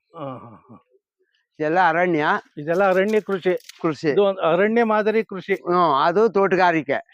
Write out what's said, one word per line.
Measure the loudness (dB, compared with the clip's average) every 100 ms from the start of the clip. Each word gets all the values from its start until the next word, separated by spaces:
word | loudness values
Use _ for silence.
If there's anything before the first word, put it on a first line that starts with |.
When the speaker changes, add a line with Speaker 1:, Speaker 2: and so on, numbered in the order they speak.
| _
Speaker 1:
ಹಾ, | -16 -14 -14
ಹಾ, | -18 -20
ಹಾ. | -20 -20 _ _ _ _ _ _ _ -6
Speaker 2:
ಇದೆಲ್ಲ | -2 2 2
ಅರಣ್ಯ. | 2 0 0 0 -2 -6 -12
Speaker 1:
ಇದೆಲ್ಲ | -4 0 2
ಅರಣ್ಯ | 2 0 -2
ಕೃಷಿ. | -2 -4 -2 -4 -6 -6
Speaker 2:
ಕೃಷಿ. | -6 -2 0
Speaker 1:
ಇದು | 2
ಒಂದು | 0 0
ಅರಣ್ಯ | 0 2 2 2
ಮಾದರಿ | 0 0 0 -2
ಕೃಷಿ. | -4 -8 -6 -6
Speaker 2:
ಹ್ಮ್, | -2 2 2 2
ಅದು | 2 2 2
ತೋಟಗಾರಿಕೆ. | 2 0 2 2 2 -2 -6 -6